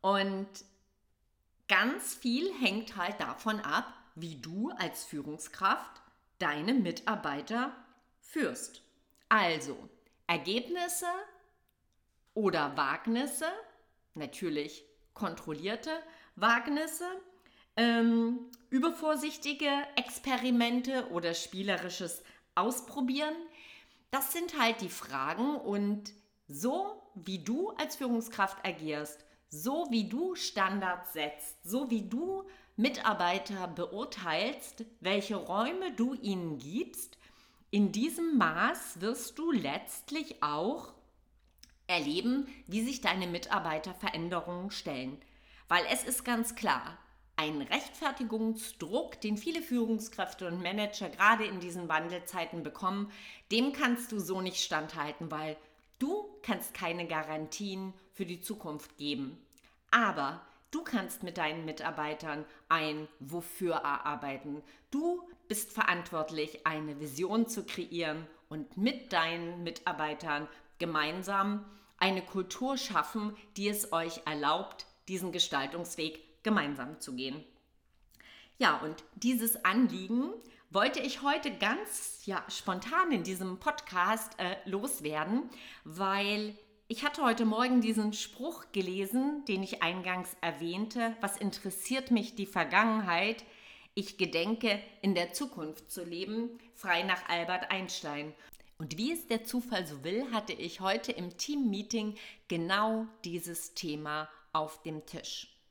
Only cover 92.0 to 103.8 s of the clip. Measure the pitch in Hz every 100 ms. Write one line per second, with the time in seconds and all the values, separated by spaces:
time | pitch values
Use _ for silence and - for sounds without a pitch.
92 | 262 233 220 - 196 185 156 180 226 220
93 | 190 170 202 226 - - - - - -
94 | 196 - 180 165 180 226 233 202 - -
95 | 196 180 175 - 285 - 156 156 - -
96 | 170 170 196 220 233 233 - - 190 170
97 | 190 180 - 170 170 180 - 190 185 -
98 | 156 147 151 151 - - - - 160 156
99 | 247 330 - 226 233 247 240 202 165 143
100 | 147 208 262 226 208 - 170 - 190 220
101 | - - 175 - - 294 247 196 208 226
102 | 214 208 - - _ 170 165 196 220 220
103 | 226 - 175 170 170 165 - -